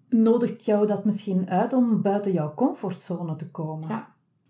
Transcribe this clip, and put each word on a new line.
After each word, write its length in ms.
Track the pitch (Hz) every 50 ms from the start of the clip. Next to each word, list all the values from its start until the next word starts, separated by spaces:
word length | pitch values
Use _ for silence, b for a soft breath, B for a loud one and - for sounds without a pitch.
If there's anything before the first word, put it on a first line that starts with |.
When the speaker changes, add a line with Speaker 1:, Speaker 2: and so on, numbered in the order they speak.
| _ -
Speaker 1:
nodigt 560 | - 226 220 220 233 247 233 - - - -
jou 220 | 220 208 208 208
dat 180 | 208 208 - -
misschien 440 | 214 196 - - 202 185 185 185 -
uit 240 | 180 185 226 247 269
om 280 | 254 247 233 220 180
buiten 300 | - 202 196 202 202 196
jouw 220 | 185 165 151 151 -
comfortzone 840 | - 247 294 359 - - 190 185 - - - 175 170 175 165 156
te 160 | 160 156 -
komen? 380 | - - 160 156 156 156 160 160
Speaker 2:
Ja, 240 | 220 - - - _ _ _ _ _ _ _